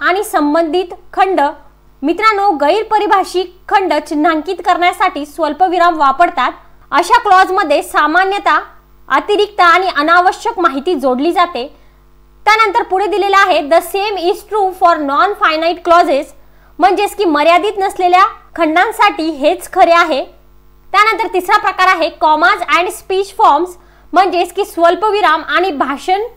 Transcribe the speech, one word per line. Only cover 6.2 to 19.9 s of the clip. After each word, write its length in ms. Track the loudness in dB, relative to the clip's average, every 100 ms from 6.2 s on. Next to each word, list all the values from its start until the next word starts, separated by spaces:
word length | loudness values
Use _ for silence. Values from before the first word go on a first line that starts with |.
| 0 0 -4 -6 -18 -20 -4
अशा 280 | -2 2 2
क्लॉजमध्ये 640 | 4 4 4 0 0 -2
सामान्यतः 760 | -2 -2 0 0 0 -2 0 -2 -2 -18 _ _ -4
अतिरिक्त 520 | -4 0 0 0 2
आणि 260 | 4 4 0 -2
अनावश्यक 600 | 2 2 2 -2 -6 -2
माहिती 360 | -2 -2 -4 -2
जोडली 360 | -2 -2 -2
जाते. 440 | 0 -2 -4 -12 -14 _ _ _ _ _ -6 0
त्यानंतर 380 | 2 2 0
पुढे 220 | -2 -2 -2
दिलेलं 320 | -2 0 2
आहे, 220 | 2 2
"The 200 | 2 0 0 -4
same 220 | -4 -4
is 180 | -4 -4 -4
true 160 | -4 -2 2
for 140 | 2 2
non-finite 920 | 0 0 0 0 -2 0 -2 -2 2
clauses." 340 | 2 4 0 -4 -14 -20 -20 _ 0
म्हणजेच 360 | 0 2 -2 -2
की 100 | -2
मर्यादित 480 | 0 2 2 0 -2
नसलेल्या 460 | -4 -2 2 4 2 0 -12 -4
खंडांसाठी 680 | -2 0 0 2 0 0
हेच 500 | -6 -2 -2 -2 -2
खरे 180 | 2 4